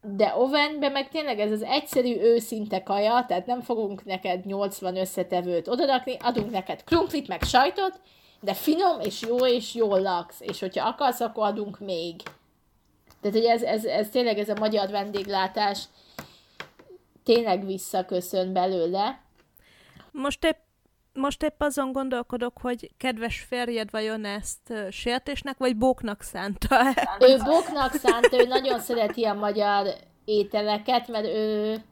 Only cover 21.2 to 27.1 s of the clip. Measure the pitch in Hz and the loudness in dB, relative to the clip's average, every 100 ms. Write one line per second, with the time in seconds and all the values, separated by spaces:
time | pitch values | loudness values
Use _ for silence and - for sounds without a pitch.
21.2 | 269 277 311 302 294 277 269 262 269 254 | -4 0 -4 0 -2 0 -2 -2 -4 -4
22.2 | 240 247 240 - 247 247 - _ 262 226 | -6 -6 -6 -6 -6 -6 -10 _ -6 -4
23.2 | 226 - - 247 240 233 214 220 214 220 | -6 -6 -6 -4 -2 -4 -4 -4 -4 -4
24.2 | 208 202 196 - _ 226 196 196 - 247 | -6 -8 -8 -12 _ -8 -6 -6 -2 -2
25.2 | - 285 277 262 254 220 262 254 233 202 | -4 -8 -8 -2 0 4 2 2 -2 -8
26.2 | - - 190 196 - 247 262 262 - | -10 -8 -8 -4 4 6 6 4 0